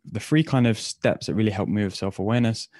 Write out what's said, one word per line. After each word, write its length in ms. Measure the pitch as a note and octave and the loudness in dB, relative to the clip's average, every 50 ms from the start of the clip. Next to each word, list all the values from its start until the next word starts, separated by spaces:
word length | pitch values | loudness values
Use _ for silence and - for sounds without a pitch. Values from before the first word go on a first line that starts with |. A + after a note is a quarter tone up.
| _ | _
the 160 | - - G#2+ | -10 -10 -10
three 240 | - - D3+ D#3+ D#3 | -4 2 2 2 2
kind 240 | - C#3 C3 A#2+ A#2 | 4 4 4 4 4
of 100 | G#2+ - | 2 0
steps 480 | - - - _ - A#2+ - - - | -4 -10 -12 _ 0 0 0 0 -4
that 80 | - D2 | -4 -2
really 160 | G2+ A2 G#2+ | 0 0 0
help 180 | F#2+ G2 G2 - | 0 0 -2 -2
me 140 | G2 G#2 G#2 | 0 0 0
with 140 | F#2+ - | -2 -4
self-awareness 720 | - F#2+ G2 - - G2 G#2 A2+ B2 A#2+ A2+ A2+ - - - _ - | -4 -6 -6 -6 -4 -2 0 2 2 2 2 0 -2 -8 -14 _ -20